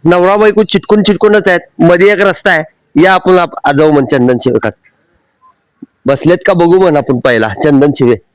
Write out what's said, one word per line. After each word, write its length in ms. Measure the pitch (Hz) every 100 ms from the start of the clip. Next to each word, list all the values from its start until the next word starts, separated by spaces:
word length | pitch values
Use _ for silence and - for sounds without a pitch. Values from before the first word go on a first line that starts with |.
नवरा 320 | 156 180 180 208
बायको 280 | 214 208
चिटकून 400 | 208 196 - 208
चिटकूनच 440 | 202 196 214 208 185
आहेत. 120 | 175 - -
मध्ये 340 | 165 175 196
एक 80 | 208
रस्ता 300 | 202 175 202
आहे, 120 | 165 151 _ _ 143
या 100 | 185
आपण 200 | 185 180
आप-, 220 | 185 170 -
आ, 80 | -
जाऊ 200 | 143 156
म्हण 140 | 147 135
चंदन 320 | 143 123 123
शिवेकडे. 520 | 131 117 110 - _ _ _ _ _ _ _ _ _ _ - _ -
बसलेत 320 | 135 156 175 -
का 80 |
बघू 260 | 185 170 185
म्हण 180 | 185 147
आपण 220 | - 127
पहिला 300 | 131 117 110 101
चंदन 240 | 151 143 143 135
शिवे. 200 | 123 113 _